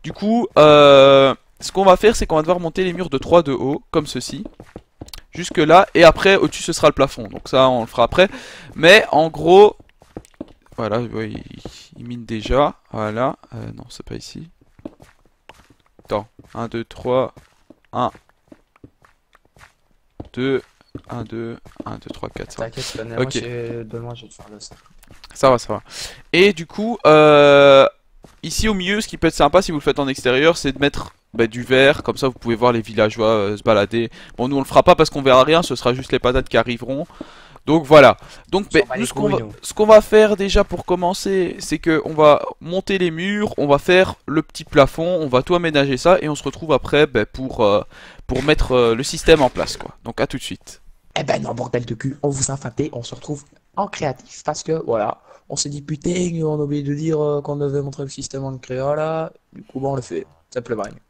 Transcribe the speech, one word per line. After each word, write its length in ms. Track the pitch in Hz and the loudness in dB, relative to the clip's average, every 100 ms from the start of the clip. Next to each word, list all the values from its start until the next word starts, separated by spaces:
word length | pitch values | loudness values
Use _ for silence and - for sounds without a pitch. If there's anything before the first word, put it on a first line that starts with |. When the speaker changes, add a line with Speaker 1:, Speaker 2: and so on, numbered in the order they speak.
Speaker 1:
Du 80 | 151 | -14
coup, 340 | - 208 233 - - | -6 -2 -2 0 4
euh, 760 | 151 147 143 139 139 139 135 120 _ _ | 6 8 8 8 8 6 4 -2 _ _
ce 140 | - | -8
qu'on 120 | - | 0
va 120 | 196 185 | 4 4
faire, 180 | 214 | 4
c'est 100 | 226 | 0
qu'on 120 | - 156 | -2 -2
va 60 | |
devoir 180 | 156 180 | -2 -4
monter 240 | 170 - | -4 -6
les 80 | 185 | -6
murs 180 | 175 170 | -6 -6
de 80 | 135 | -6
trois 240 | - 170 | 2 2
de 80 | 147 | 2
haut, 320 | 135 127 147 _ | -4 -4 -6 _
comme 160 | 160 147 | -6 -4
ceci. 380 | 131 - 143 214 _ - - _ _ - - _ | -12 -10 -14 -16 _ -20 -20 _ _ -20 -20 _
Jusque 260 | - 180 - | -14 -6 -2
là, 300 | 151 175 196 | 6 6 6
et 100 | - | 6
après 320 | 165 - 190 196 | 6 6 2 2
au-dessus 260 | 151 - | 0 -4
ce 100 | - | -8
sera 140 | 165 151 | 0 0
le 60 | |
plafond, 340 | 135 135 - 107 | 2 -4 -4 -14
donc 220 | - - | -16 -4
ça 200 | 131 131 | 2 2
on 120 | 127 | 0
le 60 | 113 | -4
fera 160 | - | -2
après. 240 | 117 - 190 - - - - - | 0 2 0 0 -20 -20 -20 2
Mais 280 | 160 214 - | 6 6 6
en 180 | 143 165 | -2 -2
gros, 480 | 147 160 185 208 - _ _ _ - _ _ - _ _ - | -2 4 6 6 2 _ _ _ -20 _ _ -20 _ _ -10
voilà, 220 | 110 110 | -6 -6
vous 100 | 117 | -6
voyez, 340 | 110 110 107 - | -10 -10 -12 -16
il, 120 | - - - - - | -20 -20 -20 -20 -20
il 80 | 120 | -16
mine 180 | 120 | -16
déjà, 520 | 113 113 110 127 143 - _ | -10 -10 -2 0 0 -4 _
voilà, 440 | 113 107 110 131 - _ | -10 -8 -4 -6 -6 _
euh, 120 | 117 113 110 | -16 -16 -16
non 80 | - | -20
c'est 160 | - - | -20 -16
pas 80 | |
ici. 340 | 113 - - 165 _ _ _ - _ _ _ _ _ - _ _ _ _ _ | -16 -16 -20 -20 _ _ _ -20 _ _ _ _ _ -20 _ _ _ _ _
Attends, 240 | _ 104 107 _ _ | _ -10 -10 _ _
un, 140 | 113 117 | -14 -10
deux, 160 | 117 | -12
trois, 500 | 113 - 127 127 120 - _ _ _ _ _ | -12 -12 -4 -4 -4 -10 _ _ _ _ _
un, 200 | 110 120 _ _ _ _ _ _ _ - _ _ _ _ _ _ _ _ _ _ _ _ _ - | -6 -6 _ _ _ _ _ _ _ -20 _ _ _ _ _ _ _ _ _ _ _ _ _ -14
deux, 300 | 120 135 131 _ _ _ - _ | -6 -4 -4 _ _ _ -20 _
un, 160 | 120 | -14
deux, 340 | 110 113 113 117 - _ | -12 -12 -12 -14 -20 _
un, 100 | - | -16
deux, 160 | 110 - | -16 -16
trois, 140 | - - | -14 -14
quatre, 240 | - - | -14 -16
cinq. 180 | - 113 | -12 -12
Speaker 2:
T'inquiète, 260 | 127 123 - | -12 -12 -12
donnez-moi, 280 | 113 117 | -10 -8
Speaker 1:
Ok. 80 | 131 | -6
Speaker 2:
je, 480 | 127 117 120 117 117 | -6 -10 -12 -12 -12
donne-moi, 320 | 110 117 120 | -14 -14 -14
je 80 | 117 | -18
vais 60 | 110 | -20
te 60 | |
faire 120 | - 110 | -20 -20
le 100 | 104 | -20
cercle. 240 | - - _ _ _ - - | -20 -20 _ _ _ -20 -20
Speaker 1:
Ça 160 | - 135 | -2 0
va, 80 | 123 | 0
ça 140 | - | -4
va. 100 | 104 _ - - - - | -12 _ -16 -16 -18 -4
Et 200 | 165 202 | 2 2
du 140 | 165 165 | 0 -12
coup, 320 | - 220 233 - | -8 -8 0 4
euh, 800 | 151 151 147 143 143 139 135 131 _ _ _ - _ | 6 6 6 6 8 8 8 6 _ _ _ -20 _
ici 260 | 160 - 220 | -10 -4 -2
au 60 | |
milieu, 260 | 196 180 208 | -2 -4 -6
ce 80 | - | -6
qui 80 | 165 | -2
peut 120 | 165 | -2
être 60 | |
sympa 280 | - 147 180 | 2 2 2
si 100 | 190 | 0
vous 60 | 151 | -4
le 40 | |
faites 160 | 143 135 | -4 -2
en 100 | 139 | -4
extérieur, 480 | 135 131 127 156 165 | -4 -2 2 2 0
c'est 160 | 139 | -6
de 60 | 131 | -2
mettre, 360 | 143 - - _ _ | -4 -4 -12 _ _
bah, 120 | 113 113 | -4 -4
du 160 | 120 | -4
verre, 400 | 120 131 135 147 | 0 4 4 2
comme 140 | - 107 | -6 -4
ça 120 | 135 | -6
vous 60 | |
pouvez 220 | 120 117 113 | -6 -6 0
voir 160 | 123 | 0
les 80 | 117 | 0
villageois, 460 | 110 110 107 113 110 | -4 0 0 0 0
euh, 300 | 110 101 104 | 0 -2 -4
se 60 | |
balader. 480 | 117 107 101 117 113 - - - | 0 0 0 -4 -6 -10 -20 -8
Bon, 120 | 127 | -4
nous 80 | 139 | -4
on 40 | |
le 60 | 135 | 2
fera 160 | 139 | 2
pas 120 | 175 | 4
parce 160 | 175 160 | 4 2
qu'on 120 | 147 | 0
verra 220 | 135 127 | 4 4
rien, 180 | 135 160 | 4 2
ce 140 | 175 127 | 0 -4
sera 180 | 123 | -4
juste 180 | 127 131 | -4 -4
les 60 | 131 | -2
patates 300 | 123 131 - | -2 -2 -2
qui 80 | 117 | -2
arriveront. 500 | 117 117 120 139 170 - - - - - - | -2 -8 -8 -10 -12 -18 -20 -20 -20 -14 -2
Donc 180 | 160 | -2
voilà. 320 | 139 156 127 95 - - _ | 6 8 8 4 -8 -20 _
Donc, 180 | 185 208 | -6 0
Speaker 2:
On 20 | |
s'en 80 | 156 | 0
Speaker 1:
bah, 60 | - | 0
Speaker 2:
bat 60 | |
Speaker 1:
nous, 60 | 135 | -6
Speaker 2:
les 40 | 233 | -6
Speaker 1:
ce 60 | |
qu'on 60 | 139 | -4
Speaker 2:
couilles, 100 | 143 | -4
Speaker 1:
va, 60 | - | -4
Speaker 2:
nous. 120 | 110 - | -8 -16
Speaker 1:
ce 140 | - | -14
qu'on 120 | - 214 | -2 8
va 140 | 214 | 8
faire 360 | - 214 214 202 | 8 4 4 0
déjà 280 | 196 202 | 0 0
pour 220 | 202 175 - | 0 -6 -4
commencer, 720 | 185 175 196 196 190 175 - | -2 -2 -4 -4 -4 -4 -8
c'est 200 | - 151 | -10 -4
que 220 | 165 160 - | -2 -2 -2
on 80 | |
va 280 | 156 151 143 - - | 4 4 4 0 -12
monter 380 | 156 185 - 196 | -8 -8 -4 -2
les 120 | 180 | -2
murs, 420 | 160 190 208 208 - | -4 -6 -4 -6 -4
on 80 | 143 | 0
va 120 | 143 | 0
faire 360 | - 180 185 - - | 4 2 2 -4 -6
le 160 | 151 | -6
petit 220 | - - | -6 -18
plafond, 540 | 160 151 135 - 170 180 | -2 2 2 0 -4 -4
on 80 | 147 | -2
va 140 | 123 | -2
tout 120 | 127 | 0
aménager 420 | 175 170 147 139 127 | -2 0 -2 -2 0
ça 200 | 165 185 | 2 2
et 60 | 156 | 0
on 60 | |
se 80 | 147 | -8
retrouve 300 | 139 - 160 | -10 -12 -2
après, 340 | 131 - 147 151 | -2 0 0 2
bah, 200 | 120 107 | 0 -6
pour, 360 | - 131 - | -8 -10 -2
euh, 200 | 107 104 - - - - - | 0 0 -4 -20 -20 -20 -8
pour 160 | 127 | -4
mettre, 300 | 143 147 - | 0 0 2
euh, 220 | 127 120 | 2 2
le 80 | 113 | 0
système 400 | 143 160 - 160 | -6 -4 2 4
en 80 | 127 | 4
place, 260 | - 78 - | -2 -8 -10
quoi. 200 | - _ | -16 _
Donc 160 | - - | -14 -6
à 60 | 117 | -6
tout 120 | - | -6
de 40 | |
suite. 380 | - - - - - _ _ - | -12 -16 -18 -20 -20 _ _ -10
Speaker 2:
Eh 40 | |
ben 180 | 139 - | -6 -6
non, 100 | 113 | -6
bordel 320 | 117 123 123 | -10 -6 -8
de 100 | 120 | -8
cul, 220 | 113 135 139 | -10 -10 -6
on 60 | 147 | -6
vous 220 | 135 135 | -4 -6
a 60 | 135 | -8
fâté, 340 | 127 - 151 | -10 -8 -8
on 100 | - | -8
se 120 | 120 | -16
retrouve 300 | - - 143 _ _ _ - | -16 -14 -14 _ _ _ -10
en 120 | 202 | -8
créatif 540 | - 151 127 _ - | -6 -8 -8 _ -12
parce 180 | - 151 | -10 -10
que 100 | - 160 - | -6 -6 -4
voilà, 340 | 113 107 - _ _ _ | -4 -4 -8 _ _ _
on 80 | 139 | -10
s'est 120 | 143 | -10
dit 140 | 147 | -12
putain, 480 | 143 151 175 180 180 165 | -12 -8 -6 -4 -6 -4
on 160 | 156 151 | -6 -4
a 40 | |
oublié 180 | 143 147 | -6 -6
de 120 | 143 | -6
dire, 260 | 147 160 156 | -6 -4 -4
euh, 220 | 147 147 | -2 -4
qu'on 140 | 143 143 | -6 -6
devait 260 | 143 143 | -6 -6
montrer 220 | 139 135 | -8 -12
le 40 | 139 | -14
système 360 | - 135 135 | -12 -14 -12
en 120 | 135 131 | -12 -12
créa 380 | - 127 135 | -12 -8 -6
là, 380 | 151 156 160 160 _ _ | -4 -6 -6 -10 _ _
du 100 | - | -20
coup 180 | - 131 | -16 -8
bon, 120 | 135 | -6
on 40 | 135 | -6
le 60 | |
fait, 240 | 120 82 78 _ _ | -8 -12 -12 _ _
simplement. 360 | 127 120 110 101 135 | -14 -8 -10 -10 -14